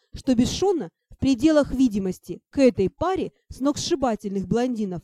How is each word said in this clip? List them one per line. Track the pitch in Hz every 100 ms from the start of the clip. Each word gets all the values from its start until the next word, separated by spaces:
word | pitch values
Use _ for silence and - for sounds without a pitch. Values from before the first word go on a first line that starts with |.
| _
что | - - 233
бесшенно | 247 - 381 339 170 _ _
в | -
пределах | 262 247 311 302 262
видимости | 247 262 202 190 - - - _
к | -
этой | 262 - 185
паре | - 339 370 214 - -
сногсшибательных | - 269 294 - 320 262 214 208 196 185
блондинов | 226 254 226 202 175